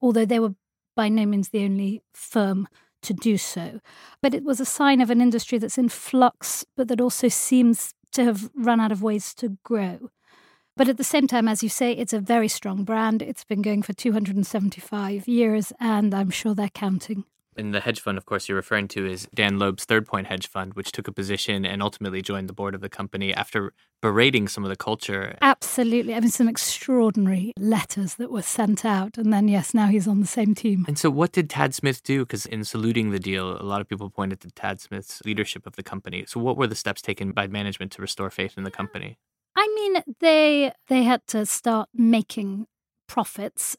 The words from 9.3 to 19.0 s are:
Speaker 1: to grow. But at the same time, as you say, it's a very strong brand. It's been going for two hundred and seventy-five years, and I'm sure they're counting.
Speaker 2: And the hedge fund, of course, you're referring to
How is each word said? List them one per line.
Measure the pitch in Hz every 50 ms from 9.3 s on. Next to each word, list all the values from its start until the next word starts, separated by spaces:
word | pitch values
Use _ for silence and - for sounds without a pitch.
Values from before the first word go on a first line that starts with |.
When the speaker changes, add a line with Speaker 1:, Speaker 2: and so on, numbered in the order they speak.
| -
Speaker 1:
to | - - 226 196 185 -
grow. | - 233 214 196 185 175 - - - _ _ _ _ _ _ _ _ _ _ _ _ _
But | - 269 247
at | 262
the | - 269
same | - - 302 277
time, | 262 247 240 226 226
as | 214 - -
you | 214
say, | - - 254 240 233
it's | - 240 190 -
a | 214
very | 196 185 240 233 220 220
strong | - - - 202 190 190 196
brand. | 185 226 220 220 220 220 220
It's | - - 262 - -
been | - 220 196 202
going | 214 208 208 208
for | - 196
two | - - 247 208
hundred | 220 208 190 196
and | 202 190
seventy-five | - - 214 196 202 - - - - - 208 202 196 202 202 190
years, | - 240 233 240 220 214 214 208 - - -
and | 240 226 220 208 214 208 196
I'm | 196 196 185
sure | 175 - - 226 208
they're | 190 208 196
counting. | - - 208 196 190 175 - - 220 196 190 _ _ _ _ _ _
Speaker 2:
And | - 107 107 101
the | 101
hedge | - 117 113 -
fund, | - 104 98 95
of | -
course, | - 104 98 - -
you're | 98
referring | 95 92 - 110 104 101 98
to | - 104